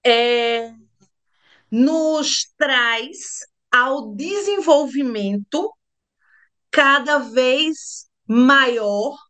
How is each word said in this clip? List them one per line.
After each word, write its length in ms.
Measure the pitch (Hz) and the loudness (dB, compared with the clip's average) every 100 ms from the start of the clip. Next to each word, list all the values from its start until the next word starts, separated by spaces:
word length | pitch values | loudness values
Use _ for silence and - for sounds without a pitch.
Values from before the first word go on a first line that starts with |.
é, 680 | 247 233 240 240 233 233 226 226 226 _ 196 _ _ _ _ _ _ | 4 2 2 0 0 -4 -6 -16 _ _ _ _ _ _ _ _ _
nos 800 | 220 269 320 311 311 285 - - _ | 2 2 2 0 0 -2 -4 -6 _
traz 840 | 285 254 233 226 254 370 - - - _ _ | 0 0 0 -2 -6 -14 -16 -16 -20 _ _
ao 440 | 247 254 285 220 | 0 0 -4 -6
desenvolvimento 1600 | 202 320 403 403 403 339 294 277 269 262 214 202 202 202 302 427 _ _ _ _ _ _ _ _ _ _ | -10 -6 -4 -4 -2 4 2 2 -4 -4 -4 -4 -4 -4 -6 -6 _ _ _ _ _ _ _ _ _ _
cada 480 | - 277 277 262 294 | 2 4 2 2 -2
vez 880 | 233 233 254 269 311 311 - - - _ - | 0 0 2 2 0 -4 -12 -18 -20 _ 0
maior 920 | 226 254 277 254 240 208 202 247 285 | 4 6 6 4 0 -2 -2 -4 -8